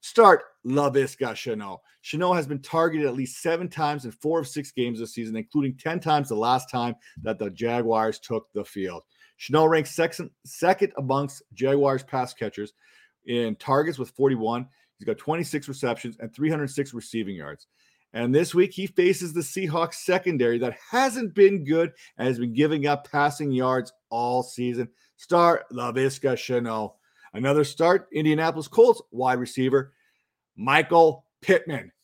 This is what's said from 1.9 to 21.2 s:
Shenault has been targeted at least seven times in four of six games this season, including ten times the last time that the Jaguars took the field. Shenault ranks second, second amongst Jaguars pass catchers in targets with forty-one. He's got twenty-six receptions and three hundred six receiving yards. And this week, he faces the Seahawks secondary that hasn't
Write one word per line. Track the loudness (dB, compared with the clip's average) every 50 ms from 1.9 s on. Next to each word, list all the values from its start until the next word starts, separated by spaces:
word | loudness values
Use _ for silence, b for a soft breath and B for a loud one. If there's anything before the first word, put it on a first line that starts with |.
| _ _ _
Shenault | -10 -4 -2 0 2 2
has | 2 0
been | -2 -6 -8
targeted | -8 -4 0 2 2 2 0 0 -2 -2
at | -2
least | -4 -6 -8 -8 -6
seven | -2 -2 -2 -2 -4 -8
times | -6 -4 -2 -2 -2 -4 -8
in | -12
four | -14 _ -4 -2 -2 -2
of | -2
six | -4 -8 -10 -10 -8
games | _ -4 -4 -4 -4 -8
this | -10 -10 -10
season, | -10 -8 -8 -8
including | -8 -10 _ _ -2 -2 -2 -4
ten | -6 -6 -6 -6 -4
times | 0 0 0 0 0 -2
the | -4
last | -2 0 2 0 0 -2 -4
time | -6 -4 -4 -4 -6 b b b b b
that | -6 -6 -6 -4
the | -6 -8
Jaguars | -6 -4 -4 -2 -2 -2 0 0 0 0 0 -2 -4 -6
took | -8 -6 -8 -8 -8 _
the | _ -10 -10
field. | -8 -8 -8 -8 -8 -8 -12 _ b b b b b b b
Shenault | -10 -2 2 4 4 4
ranks | 4 2 0 -2 -4
second, | -4 -4 -4 -4 -8 -14 -14 _ _ _
second | -20 -8 -2 2 2 2 2 0 -2 -2
amongst | -6 -4 -2 -2 -2 -2 -4 -10 -14 _ _ -8
Jaguars | -4 0 0 2 2 2 2 2 0 -4
pass | _ -4 -4 -4 -4 -6
catchers | -8 -8 -8 -8 -10 -12 -12 b b b b b b b b b b _
in | -6 -4 -2 -2 -2 -4
targets | _ -2 0 2 2 2 0 -4 -8
with | -10 -12
forty-one. | _ 0 2 2 2 2 -2 -2 -2 -4 -6 -10 _ _ _ _ _ _
He's | -6
got | -6 -6
twenty-six | -6 -4 -6 -4 -4 -4 -6 -6 -8 -6 -8
receptions | -10 -4 -4 -4 -4 -4 -6 -14 -12 _
and | -16 -16 _
three | -4 -4 -2
hundred | -2 -2 -4 -6
six | -4 -6 -6 -6
receiving | -8 -14 -14 -8 -8 -6 -6 -6 -8
yards. | -10 -12 -14 -16 -16 _ _ _ _ _ _ _ _ _ _ -8
And | -4 -2 2 2
this | 2 2 2 2
week, | 2 2 2 0
he | -8 -8
faces | -4 0 2 2 2 2 0 -4 -6
the | -6 -6
Seahawks | -6 -6 -6 -6 -4 -4 -2 -2 -2 -4 -4
secondary | -8 -2 0 0 0 0 -2 0 2 2 2 2 0
that | -2 -4 -6 -8 -14 -4
hasn't | 0 0 0 0 0 -4